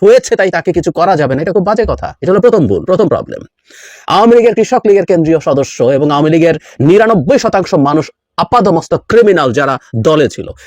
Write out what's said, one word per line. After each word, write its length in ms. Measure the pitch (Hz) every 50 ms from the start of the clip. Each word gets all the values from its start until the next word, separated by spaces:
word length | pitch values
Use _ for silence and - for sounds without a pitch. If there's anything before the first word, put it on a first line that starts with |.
হয়েছে 360 | 190 202 240 254 - - 233
তাই 140 | - 190 190
তাকে 220 | 185 170 156 190
কিছু 200 | 165 175 170 180
করা 240 | 151 170 170 190 190
যাবে 180 | 151 147 127 131
না, 80 | 135
এটা 100 | 165 196
খুব 100 | 175 208
বাজে 220 | 175 202 220 220 220 185
কথা। 260 | 131 - - - - _
এটা 120 | - 170
হলো 80 | 190 208
প্রথম 260 | 185 247 226 202 147
ভুল, 180 | 95 98 82 -
প্রথম 240 | - 185 175 208 165
প্রবলেম। 320 | 123 73 - - - - - - _ _ _ _ - - - - - - -
আওয়ামী 300 | - - 190 220 233 233
লীগের, 180 | 240 226 240 214
কৃষক 260 | 226 214 - 214 233 -
লীগের 180 | 214 202 196 175
কেন্দ্রীয় 360 | - 185 170 160 151 165 151
সদস্য 440 | - 165 139 139 131 - - - 123
এবং 260 | 120 139 135 151 147
আওয়ামী 200 | 147 143 147 156
লীগের 240 | 160 165 160 165 160 151 - - - -
নিরানব্বই 580 | 131 151 185 208 220 220 226 185 135 175 285 233
শতাংশ 360 | - 220 - 190 175 - 202
মানুষ 360 | 156 139 143 147 160 - - - _ _ _ _
আপাদমস্তক 680 | - 170 - 247 240 190 202 170 165 160 - 175 143 - -
ক্রিমিনাল 440 | - 233 226 208 190 160 143 127
যারা 260 | 107 139 143 135 131 127 - _ -
দলে 320 | 113 107 160 156 151 143 104
ছিল, 220 | - - 90 - - - -